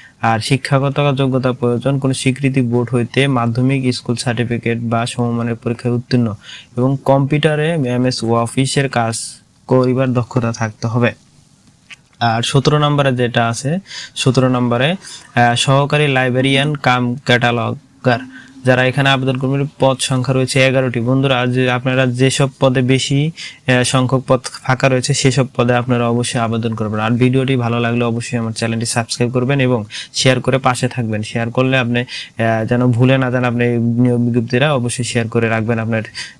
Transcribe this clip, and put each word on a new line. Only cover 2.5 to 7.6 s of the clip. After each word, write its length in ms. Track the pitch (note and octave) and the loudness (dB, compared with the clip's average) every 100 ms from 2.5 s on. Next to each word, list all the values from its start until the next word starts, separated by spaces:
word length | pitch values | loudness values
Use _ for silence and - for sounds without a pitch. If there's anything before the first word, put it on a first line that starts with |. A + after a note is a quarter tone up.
| C3+ | 0
বোর্ড 280 | B2 A#2+ A#2+ | 0 0 0
হইতে 340 | B2 A#2 - C#3 | -2 0 0 2
মাধ্যমিক 680 | B2+ A#2 A#2 B2+ C3+ B2+ B2 | 2 0 0 0 0 0 -2
স্কুল 200 | - A#2+ | -4 -4
সার্টিফিকেট 640 | - A#2+ A#2+ A#2+ A#2 A#2 | -2 -2 -2 -2 -2 -4
বা 240 | A#2 A#2 A#2+ | -2 -2 -2
সমমানের 500 | - A#2+ A#2 A#2 A#2 | -2 -2 -2 -4 -4
পরীক্ষায় 380 | - A#2 B2 | -6 -4 -2
উত্তীর্ণ 400 | A#2+ - B2 A#2 G2+ - - - - | -2 0 0 0 -4 -14 -20 -12 -2
এবং 200 | B2+ C3+ | 0 0
কম্পিউটারে 640 | - C3+ C#3 D3 D#3 D3+ | 2 2 2 0 0 0